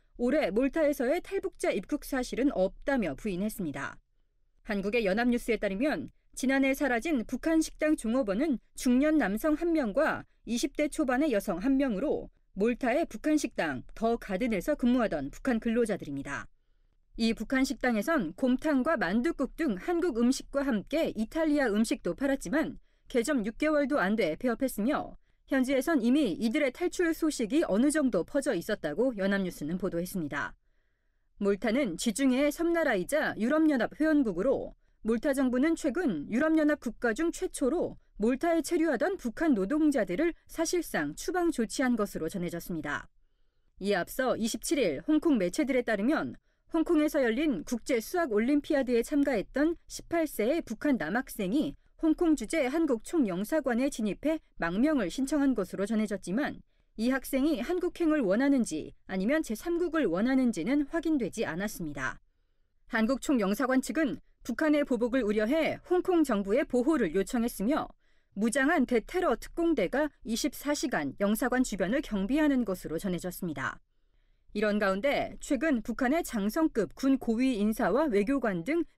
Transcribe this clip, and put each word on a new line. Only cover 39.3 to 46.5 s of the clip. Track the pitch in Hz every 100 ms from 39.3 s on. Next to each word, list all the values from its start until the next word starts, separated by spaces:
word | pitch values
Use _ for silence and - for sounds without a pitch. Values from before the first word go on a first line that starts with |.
| - 330
노동자들을 | 220 190 294 311 277 196 180 339 - -
사실상 | - 330 359 - 208 147 -
추방 | - 349 349
조치한 | 294 226 - 254 233
것으로 | 202 180 160
전해졌습니다. | 185 175 170 - 170 147 135 - _ _ _ _ _ _ -
이에 | 196 196
앞서 | 170 - 262 185
이십칠 | 220 247 - 294
일 | 202 135 -
홍콩 | 311 339 254
매체들에 | 175 - 262 254
따르면 | 240 208 220 294 131 - _